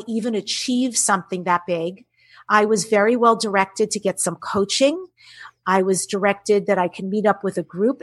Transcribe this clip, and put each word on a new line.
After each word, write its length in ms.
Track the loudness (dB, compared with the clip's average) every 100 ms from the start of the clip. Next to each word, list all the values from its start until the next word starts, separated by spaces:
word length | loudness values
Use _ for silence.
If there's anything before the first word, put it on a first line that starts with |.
| -4
even 260 | -4 -4
achieve 640 | -4 -4 -6 -2 0 0 0
something 460 | 0 0 -2 -6
that 180 | -2 -2 -2
big. 380 | -4 -4 -8 _ _ _ -14 0
I 160 | 2 4
was 200 | 2 2
very 300 | 2 4 4
well 200 | 4 4
directed 560 | 2 0 0 0 -2
to 80 | -2
get 200 | -4 -2
some 160 | -4 -6
coaching. 680 | -4 -2 0 2 2 0 -8 _ -20 -20 -20 _ 0
I 160 | 2
was 240 | 2 0 -2
directed 580 | -2 0 0 0 0 2
that 140 | 0
I 80 | 0
can 200 | -4 -6
meet 180 | 0 0
up 160 | 0
with 120 | -2 -6
a 40 |
group 380 | -8 -2 -2 -2